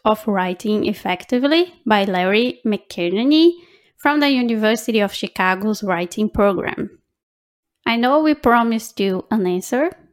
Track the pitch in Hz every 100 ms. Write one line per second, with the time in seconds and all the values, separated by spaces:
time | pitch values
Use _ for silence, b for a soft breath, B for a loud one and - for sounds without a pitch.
0 | 220 214 - 196 185 180 208 214 - 196
1 | 196 180 - 247 277 330 359 - 233 208
2 | 196 180 185 208 247 247 226 202 - -
3 | 175 190 262 311 339 339 B B B B
4 | 294 302 285 262 240 220 214 220 - 220
5 | 196 - 202 - 185 190 214 208 196 170
6 | 175 - 214 - 202 185 - - - -
7 | _ _ _ _ _ _ _ _ - 233
8 | 247 294 311 294 233 240 233 226 - -
9 | 196 185 - 220 180 180 - 247 330 -
10 | _